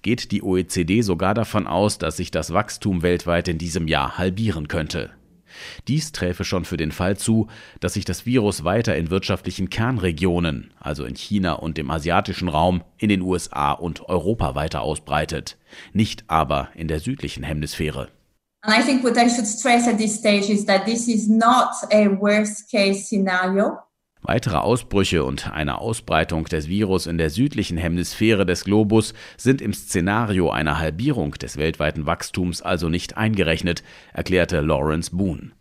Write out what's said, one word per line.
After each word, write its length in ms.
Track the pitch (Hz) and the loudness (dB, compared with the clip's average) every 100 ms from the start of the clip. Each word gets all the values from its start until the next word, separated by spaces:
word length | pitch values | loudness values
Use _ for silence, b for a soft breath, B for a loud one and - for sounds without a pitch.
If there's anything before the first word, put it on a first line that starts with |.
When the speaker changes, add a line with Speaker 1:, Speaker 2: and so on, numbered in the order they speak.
Speaker 1:
geht 280 | - - - | 0 -2 0
die 120 | 104 | -4
O 140 | 101 92 | 0 0
E 100 | 85 | 0
C 160 | 98 | -2
D 180 | 82 107 | 2 2
sogar 320 | 107 85 92 | 2 2 2
davon 320 | 107 - 107 64 | 0 0 -2 0
aus, 320 | 87 104 - | 0 0 0
dass 200 | 80 80 | -4 -4
sich 120 | 87 | -4
das 240 | 82 78 | -4 0
Wachstum 480 | 87 107 - 107 90 | -2 -2 -4 -2 2
weltweit 460 | 87 87 90 85 87 | 2 2 0 0 0
in 100 | 82 | -4
diesem 300 | 85 85 80 | -4 -2 0
Jahr 320 | 76 65 - | 0 0 -2
halbieren 480 | 92 92 113 78 73 | -2 0 -2 -2 -4
könnte. 440 | 87 76 82 53 - _ _ B B B B - | -4 -4 -6 -8 -14 _ _ B B B B -2
Dies 240 | 156 - | -2 -2
träfe 320 | - 90 90 | -4 -2 -2
schon 220 | 190 92 85 | -2 -2 -2
für 120 | 82 | -2
den 140 | 78 | -4
Fall 240 | - 92 101 | -2 -2 0
zu, 320 | - 110 107 B B B | 2 2 0 B B B
dass 140 | 90 | -4
sich 100 | 104 | -4
das 220 | 95 87 120 | -4 -6 0
Virus 400 | 127 104 92 78 | 2 2 0 0
weiter 320 | 107 113 78 | 0 0 -2
in 120 | 82 | 0
wirtschaftlichen 600 | 95 - 95 - 92 92 | -2 0 -4 -4 -6 -4
Kernregionen, 1040 | - 113 123 90 78 90 87 85 64 - _ | 0 0 2 0 0 0 2 0 -4 -10 _
also 280 | - 76 62 | -8 -6 -8
in 100 | - | -10
China 380 | - 104 92 | -2 0 0
und 240 | 73 80 80 | -2 -4 -4
dem 120 | 67 | -4
asiatischen 600 | 80 78 87 101 90 90 | -2 2 2 2 -4 0
Raum, 340 | 76 90 90 - _ | 2 2 2 -4 _
in 100 | 110 | 2
den 140 | 98 | 2
U 120 | 92 | 2
S 200 | 90 - | -2 -4
A 180 | - 71 | -2 0
und 380 | 71 87 78 - | 0 -4 -8 -2
Europa 460 | 90 82 117 78 65 | 0 0 0 -2 -2
weiter 260 | 78 73 | -2 -2
ausbreitet, 760 | 62 76 - 73 76 76 - - B B B | -4 -4 -2 -2 0 -4 -8 -16 B B B
nicht 320 | 95 107 - - | 0 0 -2 0
aber 400 | 80 71 73 67 - | 0 2 0 -4 -8
in 140 | 80 | -4
der 100 | 78 | -4
südlichen 440 | 120 135 71 - | -4 -6 -8 -8
Hemisphäre. 680 | 65 78 73 - 78 65 60 _ _ _ _ _ | -6 -4 -4 -4 -6 -6 -12 _ _ _ _ _
Speaker 2:
And 140 | 214 220 | 2 2
I 100 | 247 | 4
think 180 | 254 | 2
what 120 | 247 233 | 2 4
I 140 | 240 | 4
should 180 | 233 214 | 2 -2
stress 400 | - 254 240 240 | -2 2 4 4
at 100 | 208 | 2
this 180 | 214 - | 0 0
stage 360 | 214 202 202 | 2 2 2
is 140 | 202 - | 0 2
that 200 | 190 202 | 2 2
this 220 | 233 240 | -2 0
is 220 | 208 214 | 0 4
not 400 | 220 226 254 - - - | 4 6 4 2 -4 2
a 160 | 214 202 196 | 4 4 4
worst 500 | 208 214 208 - - | 2 2 0 -6 -4
case 360 | 214 196 196 - | 0 2 0 -2
scenario. 720 | 202 190 180 185 196 240 - _ _ _ _ | -2 0 0 0 2 0 -2 _ _ _ _
Speaker 1:
Weitere 340 | - 123 - 78 | -2 0 2 0
Ausbrüche 680 | 90 120 - 101 95 87 | 2 0 2 2 2 2
und 300 | 65 71 - | 0 -4 -6
eine 240 | - 73 - | -4 -4 -2
Ausbreitung 680 | 110 113 - 82 - 82 78 | -4 -6 0 2 2 -2 -2
des 220 | 80 76 | -4 -2
Virus 380 | 98 104 92 82 | 0 2 0 0
in 140 | 85 | 0
der 100 | 80 | 0
südlichen 480 | 82 139 - 95 85 | 0 0 0 -2 -2
Hemisphäre 680 | 85 87 85 - 110 104 90 | 0 0 -2 2 2 4 2
des 180 | 85 95 | 0 2
Globus 480 | 104 107 110 107 B B B | 4 6 4 2 B B B
sind 240 | 123 135 | 2 2
im 120 | 113 | 0
Szenario 760 | 98 - 95 87 107 110 92 82 | -6 -2 0 2 0 0 2 2
einer 300 | 53 78 76 | 2 0 0
Halbierung 540 | 82 80 135 120 73 | -2 -2 -2 0 -2
des 220 | - 62 - | -6 -10 -2
weltweiten 520 | 78 78 78 80 73 | -2 0 -2 -2 -4
Wachstums 540 | 85 - - 90 85 | -4 -4 -4 -2 -4
also 260 | - 92 82 | -4 -2 0
nicht 260 | 85 - - | -2 -4 -2
eingerechnet, 680 | 110 104 80 82 90 85 B B B | 0 2 2 2 0 -4 B B B
erklärte 480 | - 85 90 85 80 | -8 0 2 2 0
Lawrence 560 | 76 71 76 78 85 87 | 2 2 2 0 -2 -2
Boone. 360 | 98 - - _ | -2 -2 -10 _